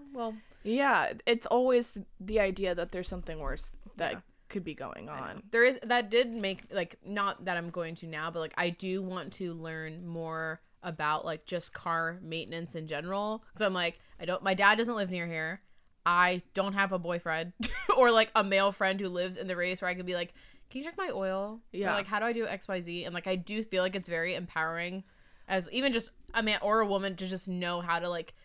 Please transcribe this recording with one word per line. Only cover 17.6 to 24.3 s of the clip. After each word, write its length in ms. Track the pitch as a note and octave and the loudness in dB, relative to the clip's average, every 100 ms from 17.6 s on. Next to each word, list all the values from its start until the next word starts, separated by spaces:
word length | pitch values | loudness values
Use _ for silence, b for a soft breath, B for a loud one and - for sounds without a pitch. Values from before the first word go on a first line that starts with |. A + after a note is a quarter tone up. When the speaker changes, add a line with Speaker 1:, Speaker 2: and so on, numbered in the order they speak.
Speaker 1:
<laughs> 360 | A#3 - - B3 | -2 0 4 8
or, 140 | A#3+ | 8
like, 200 | A3+ A3 | 8 6
a 80 | A3 | 4
male 280 | G3 G3 G3 | 4 6 4
friend 280 | G3 F#3+ G3 | 4 2 2
who 80 | F#3+ | -2
lives 280 | F3+ F#3 F#3 | -2 -2 -2
in 100 | F#3+ | -4
the 100 | F3 | -2
radius 240 | F3+ F#3 | -2 -2
where 100 | F3+ | -2
I 40 | |
could 120 | F3+ F3+ | -4 -2
be 80 | |
like, 200 | F3 F3 - b b b | -4 -4 -10 b b b
"Can 100 | C4 | -10
you 40 | |
check 120 | D#4 E4+ | -8 -6
my 120 | F4+ | -4
oil?" 500 | G3 F#3+ F#3+ G3+ A3+ | -2 -2 -2 -4 -8
Or, 140 | - F3+ | -10 -2
Speaker 2:
Yeah. 180 | G3 | 0
Speaker 1:
like, 120 | E3+ G3 | 0 0
"How 120 | G#3 | 0
do 60 | |
I 80 | A3+ | 0
do 140 | A#3 A3 | 0 -2
X, 200 | G3 - | -4 -4
Y, 120 | F#3 | -4
Z?" 240 | E3+ F3 | -4 -6
And, 100 | E3 | -4
like, 120 | F3 F#3+ | -4 -2
I 100 | F#3+ | -2
do 260 | E3+ G#3+ | -2 -4
feel 200 | G#3+ F#3 | -2 2
like 120 | F#3 | 2
it's 140 | F#3+ F3 | 0 -2
very 260 | E3 E3+ | -2 0